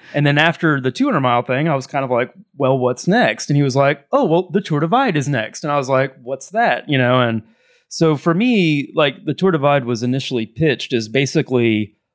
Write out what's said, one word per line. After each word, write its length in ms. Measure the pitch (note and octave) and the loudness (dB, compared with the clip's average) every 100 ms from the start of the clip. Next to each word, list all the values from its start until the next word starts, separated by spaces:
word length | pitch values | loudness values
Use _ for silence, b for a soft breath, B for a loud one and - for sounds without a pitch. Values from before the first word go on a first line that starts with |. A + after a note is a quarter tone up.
| B | B
and 100 | D3 C#3+ | 0 2
then 120 | C#3+ | 4
after 420 | E3 D#3 E3 C#3+ | 2 2 0 0
the 120 | B2+ | -2
two 140 | - C#4 | 0 0
hundred 140 | F3 | 2
mile 200 | B2+ A#2+ | 2 0
thing, 240 | A#2 C3 E3 | 0 -2 0
I 60 | |
was 140 | C#3 B2+ | -2 -4
kind 160 | C#3+ | -6
of 60 | C3 | -2
like, 200 | B2 B2+ - - | -2 -2 -6 -20
"Well, 240 | C#3 C3+ C3+ | -2 0 2
what's 300 | B2+ B2 - | 0 -2 0
next?" 420 | A#3 D3 A2+ - | 2 2 -2 0
And 60 | C#3+ | 0
he 60 | |
was 100 | C#3+ | 2
like, 320 | C3 C#3 D3+ _ | 2 0 -2 _
"Oh, 120 | C#4 G3+ | 0 2
well, 240 | E3 F#3 | 0 0
the 100 | F#3 | -4
Tour 180 | - D3 | -2 -2
Divide 380 | E3 A#3+ C4+ D3 | 0 0 0 -2
is 100 | C#3 | -2
next." 360 | C3 A2 - | -4 -4 -8
And 80 | D3+ | -4
I 60 | D3 | -4
was 100 | B2+ | 0
like, 260 | C3 C#3 - | 0 0 -6
"What's 280 | B2 C3+ - | -12 -10 -6
that?" 380 | G#3 A3+ B2+ - | -2 0 -2 -2
You 100 | C3+ | 0
know, 200 | B2 B2+ | 2 2
and 220 | A#2+ A2+ b b b b b | 2 -2 b b b b b
so 280 | - E3 C#3+ | -2 0 2
for 180 | E3 | 0
me, 580 | E3+ B3 A3 E3 D3 B2+ | 0 2 2 2 0 -2
like, 300 | D#3+ C#3+ - | -2 -2 -2
the 80 | D#3 | -8
Tour 200 | C#3+ F#3+ | -2 0
Divide 320 | D#3+ C#3+ C#3+ A#2+ | 2 2 0 0
was 160 | A2+ | -4
initially 420 | B2 C3 - B2+ | -2 -4 -4 -4
pitched 480 | A2 - D#3+ A2+ - | -6 -2 -2 -2 -2
as 160 | A#2+ A2 | -4 -2
basically 880 | C3 C#3 D#3+ - B2+ A#2 G#2+ G2+ _ _ | -2 0 -2 0 0 2 0 -4 _ _